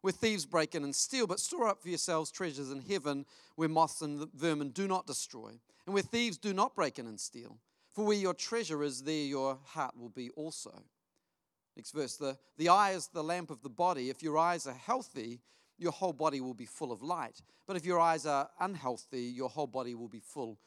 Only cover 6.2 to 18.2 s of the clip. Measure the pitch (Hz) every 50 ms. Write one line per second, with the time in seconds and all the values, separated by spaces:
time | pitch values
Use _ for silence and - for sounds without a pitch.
6.2 | 240 226 170 - - 208 185 190 220 269 - - 165 131 - - 120 113 107 104
7.2 | - - - 120 117 117 113 113 _ _ _ _ _ _ - 202 214 208 208 208
8.2 | 190 180 175 - - - 226 233 214 156 156 143 147 143 127 127 135 151 156 151
9.2 | 147 139 143 135 135 135 131 135 143 - - 160 135 123 - 123 120 113 98 127
10.2 | 123 120 - 151 151 160 - - - 90 85 98 101 _ _ _ _ _ _ _
11.2 | _ _ _ _ _ _ _ _ _ _ _ - - - - 151 139 117 - -
12.2 | 147 135 135 - _ _ _ 143 160 170 180 202 208 196 190 175 - - - 165
13.2 | 151 160 175 180 170 151 147 113 135 139 113 - 175 185 175 135 123 127 127 -
14.2 | 160 156 147 156 165 175 175 170 - 139 123 127 - 196 247 262 233 - - 131
15.2 | 110 117 120 120 - _ _ _ _ _ _ - 170 170 156 - 190 180 151 127
16.2 | 156 156 139 135 127 127 123 110 120 - - - 160 123 117 95 123 156 180 165
17.2 | 127 113 - - - _ _ _ _ - 196 175 151 180 175 170 165 165 160 156